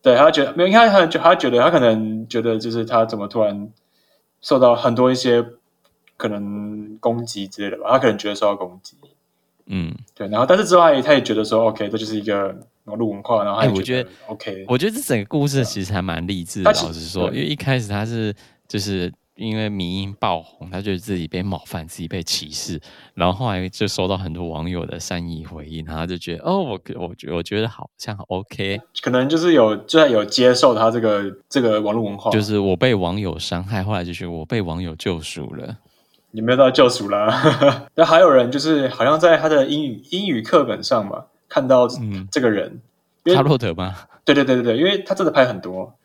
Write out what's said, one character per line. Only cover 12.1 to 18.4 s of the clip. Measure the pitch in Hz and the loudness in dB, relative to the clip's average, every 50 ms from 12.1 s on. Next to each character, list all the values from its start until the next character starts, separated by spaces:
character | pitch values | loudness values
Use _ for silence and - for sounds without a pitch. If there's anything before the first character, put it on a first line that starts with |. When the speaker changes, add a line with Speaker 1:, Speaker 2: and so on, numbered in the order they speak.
| 110 | -6
Speaker 1:
一 | 107 101 | -6 -4
个 | 113 104 101 98 95 95 95 - _ _ _ _ | -2 -2 -2 -2 -4 -6 -10 -18 _ _ _ _
网 | - 101 | -14 -6
络 | 110 117 110 | -4 -4 -4
文 | 101 98 98 | -4 -8 -4
化， | - 120 110 101 | -2 -2 0 0
然 | 101 101 | -2 -2
后 | 107 | 0
他 | 110 | 0
也 | 104 98 95 95 | 0 0 0 -2
觉 | 92 127 127 123 | -2 -4 -4 -4
得 | - | -6
Speaker 2:
哎， | - _ - - | -12 _ -18 -16
我 | - | -16
觉 | - - 110 98 | -14 -12 -12 -12
得 | 95 | -12
Speaker 1:
OK。 | 95 98 | -6 -2
Speaker 2:
我 | 123 127 | -2 0
觉 | 147 | 0
得 | 208 220 | -2 -4
这 | 247 285 | -4 -4
整 | - 143 113 | -2 -2 -2
个 | 98 | -2
故 | - - 151 143 147 | -2 -2 -2 0 0
事 | 139 139 123 | 0 0 -2
其 | - - 104 95 | -2 -4 -8 -6
实 | 90 98 | -4 -4
还 | 95 | -4
蛮 | 92 92 85 80 82 | -4 -4 -4 -6 -6
励 | 87 101 92 85 | -6 -6 -6 -8
志 | 82 - 104 92 | -10 -8 -2 0
的， | |
Speaker 1:
他 | 87 90 | 0 0
其- | - - | 0 -2
Speaker 2:
老 | 80 82 | -6 -8
实 | 80 | -10
说， | 80 82 87 95 90 90 | -12 -10 -6 -4 -4 -4
Speaker 1:
对。 | - 139 | -4 -4
Speaker 2:
因 | 143 | -4
为 | 156 | -4
一 | 151 | -6
开 | 143 - - 135 127 | -6 -2 -2 -2 -2
始 | 113 101 | -2 -4
他 | 101 101 107 | -6 -6 -6
是， | 113 117 117 113 107 104 _ | -6 -6 -4 -4 -6 -6 _